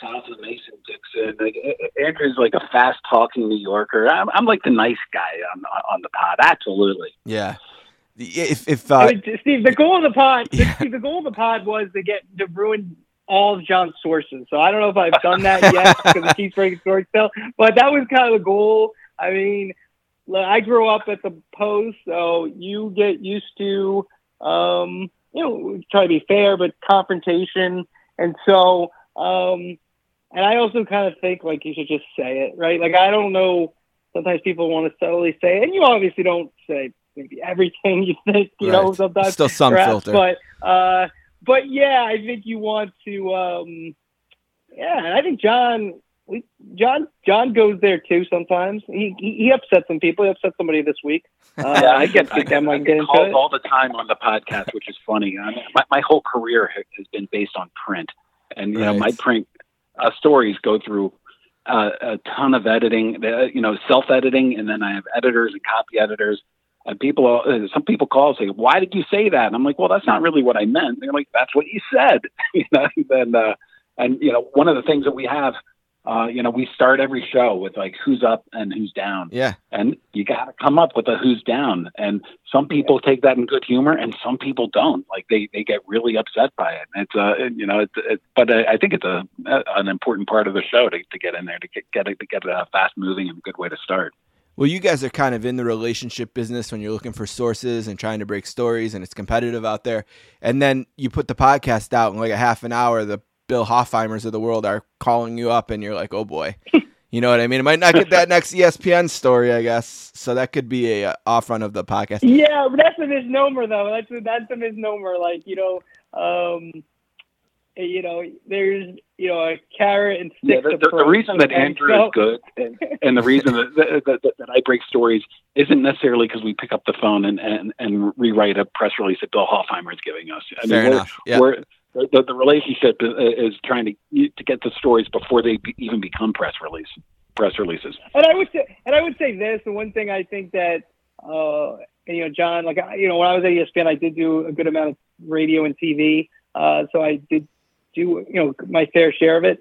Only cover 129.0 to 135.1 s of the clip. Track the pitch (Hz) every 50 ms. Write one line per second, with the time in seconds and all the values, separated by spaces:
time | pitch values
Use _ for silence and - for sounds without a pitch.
129 | 107 95 92 - - - - 107 95 - 104 101 95 - - 175 180 175 170 170
130 | - - 151 - 82 - 78 78 - - - - 117 110 - - 110 123 135 131
131 | 92 - - - - - 120 120 127 131 131 - - - _ _ _ _ _ 127
132 | 131 127 - 131 131 131 131 127 131 139 147 151 147 - 123 - - 123 110 -
133 | 117 117 117 117 131 117 117 120 120 110 101 - - - 127 123 113 107 104 -
134 | _ _ - 139 143 147 - - - - 131 117 - 120 - - - - 120 113
135 | 107 -